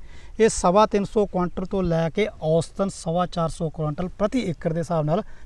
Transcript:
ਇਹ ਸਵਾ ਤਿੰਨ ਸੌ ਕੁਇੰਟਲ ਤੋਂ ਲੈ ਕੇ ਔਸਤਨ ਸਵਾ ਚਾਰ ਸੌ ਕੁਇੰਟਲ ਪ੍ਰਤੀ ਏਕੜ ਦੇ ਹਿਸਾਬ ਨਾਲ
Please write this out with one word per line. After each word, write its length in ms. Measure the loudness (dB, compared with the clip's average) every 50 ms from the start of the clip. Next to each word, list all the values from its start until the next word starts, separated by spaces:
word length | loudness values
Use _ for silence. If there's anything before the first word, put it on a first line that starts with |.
| -10 -14 -14 -14 -14 -10 2 4
ਇਹ 80 | 4 4
ਸਵਾ 380 | 4 4 2 4 6 6 6
ਤਿੰਨ 180 | 6 4 0 0
ਸੌ 220 | 0 0 0 0
ਕੁਇੰਟਲ 380 | 2 0 0 -2 -2 -2 -4 -4
ਤੋਂ 180 | -2 -2 0
ਲੈ 260 | 0 2 2 0 0 0
ਕੇ 180 | 0 0 -2 -2 -2 -2
ਔਸਤਨ 460 | 0 2 2 2 2 0 -2 -2 -2 -2
ਸਵਾ 380 | -4 -4 -4 -2 0 0 0
ਚਾਰ 220 | 0 0 -2 -2 -2
ਸੌ 200 | -2 -4 -4 -4
ਕੁਇੰਟਲ 380 | -2 -2 -4 -2 -2 -2 -4 -6
ਪ੍ਰਤੀ 320 | -2 -2 0 0 2 0
ਏਕੜ 320 | 0 -2 -4 -2 -2 -2
ਦੇ 60 | 0 0
ਹਿਸਾਬ 260 | -2 0 0 0 2
ਨਾਲ 180 | 2 2 0 0 -4 -10 -12 -14